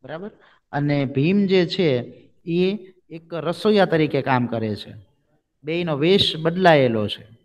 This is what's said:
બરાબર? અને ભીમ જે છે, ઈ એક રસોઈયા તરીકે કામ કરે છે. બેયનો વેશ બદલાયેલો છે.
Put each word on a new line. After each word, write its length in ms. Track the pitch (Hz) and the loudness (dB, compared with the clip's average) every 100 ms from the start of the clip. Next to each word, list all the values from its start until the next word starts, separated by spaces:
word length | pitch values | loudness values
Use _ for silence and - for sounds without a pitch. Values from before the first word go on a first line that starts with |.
બરાબર? 280 | 131 156 202 - _ _ _ | -16 -14 -14 -18 _ _ _
અને 340 | 143 147 147 131 | -4 -2 -2 -2
ભીમ 400 | 135 147 202 196 | 0 0 2 2
જે 200 | 185 170 | 2 0
છે, 480 | 165 175 123 117 - _ _ - | 0 0 0 -4 -16 _ _ -6
ઈ 460 | 170 185 208 185 _ _ | -2 -2 -4 -12 _ _
એક 240 | 165 165 | -20 _
રસોઈયા 520 | 170 151 170 220 208 180 | -8 -6 -2 0 2 2
તરીકે 360 | 165 156 143 | 2 0 0
કામ 240 | 131 127 120 | 0 0 0
કરે 300 | 117 110 104 | -4 -4 -6
છે. 180 | - 107 - _ _ _ _ _ | -10 -20 -20 _ _ _ _ _
બેયનો 340 | 139 170 175 143 | -8 -6 -4 0
વેશ 380 | 156 196 - 165 | 2 4 2 -2
બદલાયેલો 720 | 160 175 185 156 127 113 104 | -4 2 6 6 4 2 -4
છે. 340 | - - - | -6 -16 -20